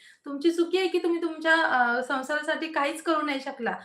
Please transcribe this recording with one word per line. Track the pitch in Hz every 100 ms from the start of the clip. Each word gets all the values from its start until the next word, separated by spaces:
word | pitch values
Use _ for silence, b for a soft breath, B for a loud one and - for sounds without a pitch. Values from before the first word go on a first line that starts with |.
| B B 285
तुमची | 285 330
चुकी | 339 339 370
आहे, | 370
की | 359
तुम्ही | 349 339
तुमच्या, | 339 311 320
अ, | 330 320 254 240 247
संसारासाठी | 254 269 262 302 294 294 320
काहीच | 311 285 320
करू | 339 311
नाही | 294 269
शकला | 269 269 220 190